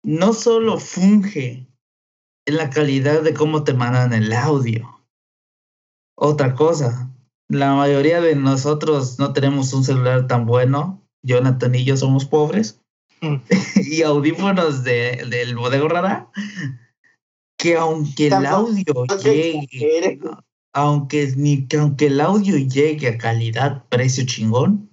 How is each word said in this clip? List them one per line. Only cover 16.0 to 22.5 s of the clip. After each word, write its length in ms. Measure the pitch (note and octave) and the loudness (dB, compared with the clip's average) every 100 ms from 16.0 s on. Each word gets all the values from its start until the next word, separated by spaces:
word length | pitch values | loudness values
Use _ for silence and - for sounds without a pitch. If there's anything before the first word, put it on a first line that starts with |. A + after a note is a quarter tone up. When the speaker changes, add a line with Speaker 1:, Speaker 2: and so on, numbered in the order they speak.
| F#3+ A3+ - - G#3 G3+ C#3+ B2 _ _ _ _ _ _ _ - | -2 -4 -8 -10 -10 -10 -10 -12 _ _ _ _ _ _ _ -4
Speaker 1:
que 180 | E3+ E3 | 0 0
aunque 520 | E3 D#3+ D3 C#3 D3+ | 0 -2 -4 0 2
el 20 | |
Speaker 3:
Tampoco 240 | C3+ C#3 F#3+ | 2 2 0
Speaker 1:
audio 280 | A3+ G#3 F#3 C3 B2 | 0 -2 -2 -4 -2
Speaker 3:
te 100 | C3+ C3+ | 0 2
Speaker 1:
llegue, 240 | D3 E3 D#3 | 2 0 -4
Speaker 3:
exageres. 540 | C#3 C3 D3 E3 F#3 C#3 D#3 - _ _ _ | -8 -4 0 0 -2 -4 -12 -14 _ _ _
Speaker 1:
aunque 640 | C#3 D3 D3 C#3 D3 C#3+ C3 | -2 0 0 -2 -2 -2 0
ni, 300 | D3 C#3+ C3+ | 0 0 0
que 80 | D3+ | 0
aunque 300 | D3+ C#3+ D3 | 0 2 2
el 140 | C#3 | 2
audio 340 | D#3+ G#3 G3 | 2 2 2